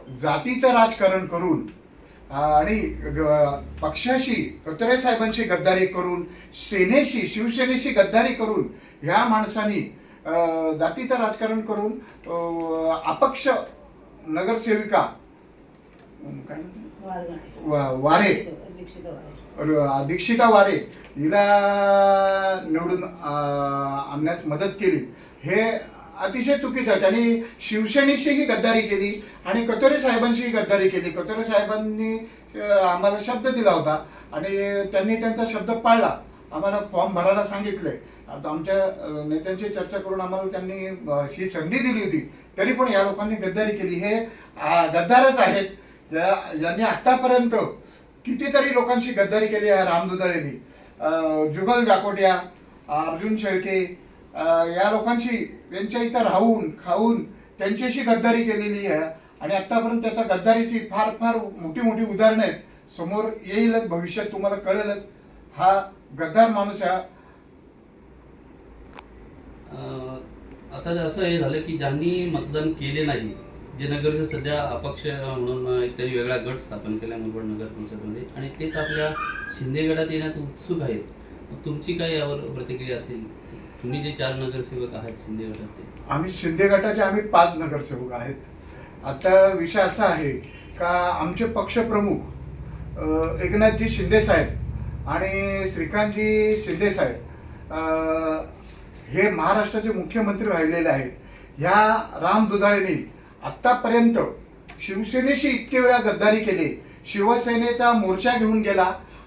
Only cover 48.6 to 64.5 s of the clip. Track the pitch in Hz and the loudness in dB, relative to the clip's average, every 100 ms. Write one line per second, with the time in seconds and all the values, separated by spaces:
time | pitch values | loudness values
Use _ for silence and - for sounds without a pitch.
48.6 | 277 247 240 240 247 190 196 214 214 214 | 4 2 2 0 0 0 2 2 2 2
49.6 | 208 190 180 170 180 180 180 170 143 117 | 4 4 4 2 0 -2 -2 -2 -4 -8
50.6 | - - - - 156 160 160 156 151 160 | -14 -20 -20 -6 -2 0 0 0 0 0
51.6 | 196 240 226 190 202 196 190 180 - - | 2 4 4 4 2 2 4 2 -2 -16
52.6 | - - - 151 165 160 214 214 202 185 | -20 -20 -6 -4 -2 -4 -4 -2 -2 -2
53.6 | 190 190 180 - - - - - 165 165 | 0 -2 -2 -6 -20 -20 -14 -2 2 2
54.6 | 165 175 202 220 233 233 247 226 - - | 2 2 2 2 0 0 0 -2 -4 -12
55.6 | - 180 202 233 233 240 202 185 233 220 | -12 -8 -4 -2 0 2 2 4 4 4
56.6 | 165 - 180 190 233 233 - - - - | 0 -6 -2 2 2 2 -2 -14 -20 -6
57.6 | 196 226 254 269 233 226 233 233 226 208 | -4 -2 -2 -2 2 2 4 2 2 0
58.6 | 208 208 196 156 214 - - - 147 196 | -2 -4 -2 -2 -4 -8 -20 -10 -4 -2
59.6 | - 233 226 226 226 220 220 180 220 226 | 0 0 0 0 -2 -2 0 2 4 4
60.6 | 226 226 - 202 220 226 226 226 202 - | 2 -2 -2 0 0 0 0 0 -4 -8
61.6 | 160 156 226 220 214 196 220 220 190 - | -8 -2 0 0 -2 4 4 4 2 -2
62.6 | - - - - 170 208 226 220 180 208 | -12 -20 -18 -10 -6 -4 -4 -6 -4 2
63.6 | 233 226 185 170 175 220 202 196 196 | 4 4 0 -2 -4 -6 -6 -2 -2